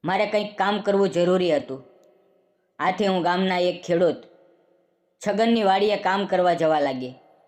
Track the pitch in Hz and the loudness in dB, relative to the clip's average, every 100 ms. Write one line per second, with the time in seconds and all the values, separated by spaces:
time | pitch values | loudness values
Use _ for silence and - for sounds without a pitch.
0 | 160 196 208 208 208 - 190 208 202 196 | -2 -2 0 -2 -4 -4 -2 -2 0 0
1 | 196 170 175 185 180 147 - 131 - _ | 0 2 0 2 2 0 -2 -14 -16 _
2 | _ _ _ _ _ _ _ _ 156 185 | _ _ _ _ _ _ _ _ -4 0
3 | 202 190 170 180 190 180 180 175 - 175 | 0 0 0 0 0 0 -2 -2 -2 2
4 | 175 127 - - _ _ _ _ _ _ | 2 0 -10 -20 _ _ _ _ _ _
5 | _ _ 202 202 226 233 202 190 208 196 | _ _ -6 0 2 2 2 2 2 0
6 | 185 196 196 185 180 170 160 156 139 127 | 0 -2 -2 0 2 2 2 2 0 -4
7 | 127 131 _ _ | -10 -14 _ _